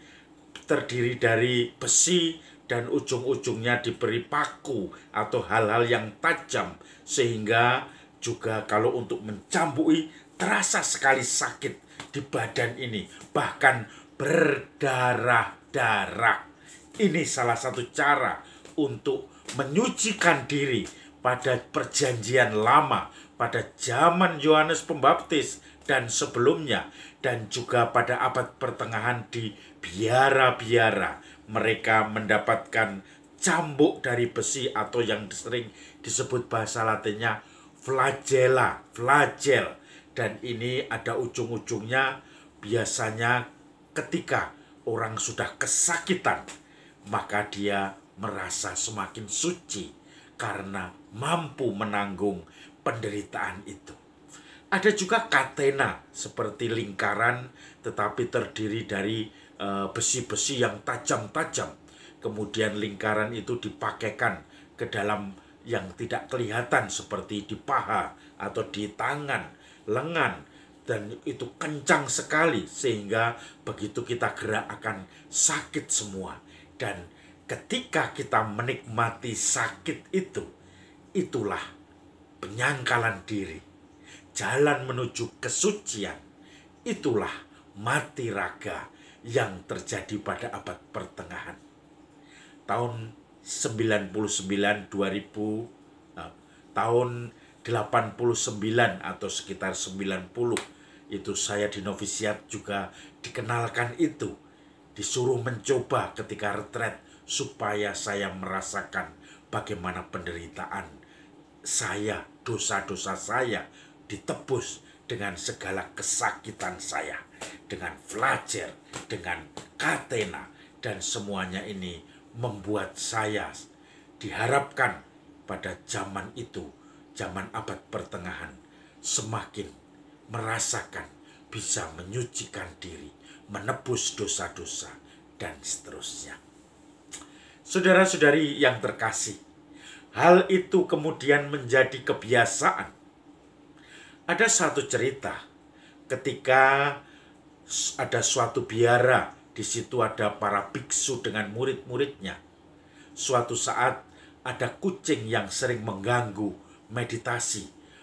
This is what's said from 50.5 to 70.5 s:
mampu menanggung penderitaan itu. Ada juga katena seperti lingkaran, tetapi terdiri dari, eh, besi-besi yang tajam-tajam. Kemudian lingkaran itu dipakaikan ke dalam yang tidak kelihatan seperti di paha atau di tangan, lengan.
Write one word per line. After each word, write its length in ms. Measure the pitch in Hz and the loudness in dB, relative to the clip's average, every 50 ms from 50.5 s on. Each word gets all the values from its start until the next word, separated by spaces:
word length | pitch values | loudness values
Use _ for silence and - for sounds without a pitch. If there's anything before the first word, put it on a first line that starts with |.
| 98 98 95 98 98 95 90 90 - - - - - | -4 -6 -6 -8 -8 -8 -8 -8 -12 -16 -20 -16 -10
mampu 560 | 107 135 151 170 165 160 131 - - 131 113 | -6 -2 0 0 0 0 -2 -4 -2 -2 0
menanggung 720 | 98 101 110 104 104 104 101 98 95 90 101 101 92 87 - - - - - - - - - | 0 0 -2 0 0 -2 -2 -2 -2 0 0 0 0 -2 -8 -14 -20 -20 -20 -20 -14 -6 -4
penderitaan 800 | - 120 113 113 104 101 104 98 - - 107 101 95 90 101 - | -4 -4 -2 -4 -4 -4 -6 -8 -6 -6 -6 -6 -6 -6 -10 -12
itu. 320 | 101 98 - - - - - - - - - - - - - - - - - - - | -14 -16 -16 -16 -20 -20 -20 -20 -20 -20 -20 -20 -20 -20 -20 -20 -20 -20 -16 -6 -2
Ada 240 | 196 185 196 214 | 0 4 6 4
juga 400 | 202 - 185 180 226 226 - - | 4 4 2 2 2 2 2 4
katena 720 | - 135 131 - - - 139 139 135 139 127 101 82 - - - | 4 4 4 2 0 2 2 4 4 4 2 2 0 -4 -12 -16
seperti 560 | - - - 110 - - 113 104 - - 120 110 | -12 -12 -10 -8 -4 -4 -4 -4 -2 -2 -2 -2
lingkaran, 800 | 110 117 104 101 95 - 110 101 104 104 113 120 123 123 127 - - - - - - - | -2 -2 -4 -4 -4 -2 0 0 2 2 2 2 2 0 -4 -12 -16 -20 -20 -20 -18 -12
tetapi 480 | - 113 - - 104 104 - - 117 - | -10 -8 -2 0 -2 0 0 -2 -2 0
terdiri 560 | - 120 104 - - - 110 104 107 113 95 | 0 -2 -2 -2 -4 -4 -4 -2 -2 -4 -4
dari, 400 | - 104 98 98 107 113 110 107 - - - - - - | -4 -2 -2 -2 -2 -2 -2 -4 -8 -10 -20 -20 -20 -12
eh, 320 | - 101 101 98 98 98 95 | -8 -6 -4 -2 -2 -4 -4
besi-besi 720 | - 113 117 - - 127 117 - 107 - - - 139 120 | -2 -2 -2 0 0 -2 -2 -4 -4 -2 -2 -2 0 0
yang 240 | 120 104 101 101 - | 0 0 0 -4 -6
tajam-tajam. 960 | 139 120 120 - - 139 117 110 104 - 147 160 - - 120 92 - - - - - - - - - - - | -6 -6 -4 -2 0 0 0 -2 -4 -4 -4 -4 -4 -4 -6 -6 -6 -8 -16 -20 -20 -20 -20 -20 -20 -16 -8
Kemudian 560 | - 107 104 107 107 95 - 110 107 107 101 | -8 -6 -6 -6 -8 -6 -2 0 0 0 0
lingkaran 560 | 104 107 101 98 - 110 107 107 107 107 110 | -2 -4 -6 -6 -2 0 0 2 2 0 -2
itu 240 | 117 110 92 - 120 | -4 -6 -6 -6 -6
dipakaikan 880 | 117 - 104 - - - 107 - - 113 104 - - 123 113 95 80 - - - - - - - | -6 -6 -8 -8 -6 -6 -6 -4 -4 -6 -6 -2 0 0 0 0 -2 -10 -18 -20 -20 -20 -16 -10
ke 80 | - 120 - | -8 -8 -6
dalam 400 | - 107 101 104 107 101 101 98 95 - - - - - - | -4 -2 -2 0 -2 -2 -4 -8 -12 -14 -20 -20 -20 -18 -10
yang 320 | 120 117 98 92 95 92 | -4 -4 -4 -4 -6 -8
tidak 320 | - 120 - - - - - | -8 -6 -4 -4 -6 -6 -4
kelihatan 640 | 131 120 117 104 110 120 120 - 151 127 110 92 | -4 -4 -2 -2 -2 -2 -2 2 2 2 2 0
seperti 560 | - - - - 107 92 - - 107 101 101 - | -4 -8 -8 -6 -6 -6 -6 -4 -6 -6 -6 -6
di 80 | 110 | -10
paha 560 | - - - 135 123 - 101 107 95 80 - - - - - - | -10 -4 -2 -2 0 0 0 0 0 0 -2 -6 -14 -20 -20 -14
atau 320 | - 98 101 - 117 107 - | -10 -10 -6 -4 -4 -4 -4
di 240 | - 101 104 98 | -4 -6 -6 -6
tangan, 640 | - - 110 127 143 147 147 139 127 101 85 - - - - - - - - 104 | -6 -4 -4 -2 -2 -4 -4 -4 -4 -4 -4 -8 -16 -20 -20 -20 -20 -12 -6 -2
lengan. 560 | 107 127 143 165 170 160 135 107 90 - - - | -2 -2 -2 -2 0 0 0 0 0 -4 -12 -20